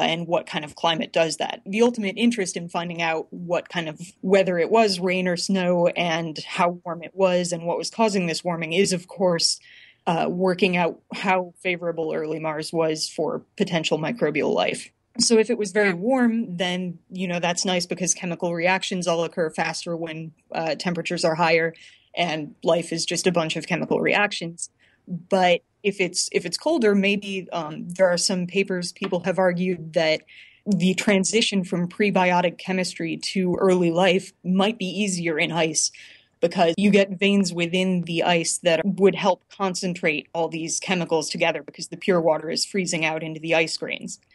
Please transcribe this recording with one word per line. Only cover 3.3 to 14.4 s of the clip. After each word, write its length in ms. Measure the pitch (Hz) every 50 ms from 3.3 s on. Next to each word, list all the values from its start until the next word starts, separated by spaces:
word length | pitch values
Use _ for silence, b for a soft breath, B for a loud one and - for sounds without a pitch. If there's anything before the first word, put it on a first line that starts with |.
| -
what 360 | 180 175 170 175 160 - -
kind 200 | - 196 - 156
of 100 | 151 - 170 - - _
weather 380 | - 185 196 190 185 185 180 170
it 100 | 160 113
was, 300 | 214 226 226 208 190 175
rain 280 | 185 185 180 185 180
or 80 | 185 175
snow, 520 | 175 - - 196 190 180 175 180 175 170
and 500 | 175 - - 175 170 160 165 165 160 151 151 -
how 340 | - - - 180 175 180 175 -
warm 160 | 180 165 170
it 140 | 160 - -
was 360 | 185 190 180 180 180 180 175
and 140 | 175 165 170
what 140 | 170 147 113
was 100 | - -
causing 380 | - - 226 214 196 196 175
this 160 | 165 151 - -
warming 300 | 175 170 165 165 156 151
is, 200 | 185 202 165 185
of 140 | 170 -
course, 520 | - - - 190 180 170 165 - - - B B B B B B B B B _
uh, 220 | - 170 165 156 160
working 480 | 175 180 190 185 175 180 214 180 180
out 220 | 175 170 165 - - _ - 202
how 400 | - - 196 185 185 180 175 - _ -
favorable 500 | 185 175 165 175 170 160 165 160 156 156
early 240 | 160 156 156 160
Mars 340 | 156 156 160 151 156 156 -
was 380 | 175 165 160 160 156 156 - -
for 320 | - - 156 - - 160 - _ _
potential 400 | - 196 175 180 165 160 - 170
microbial 560 | 156 156 147 120 - - 151 151 143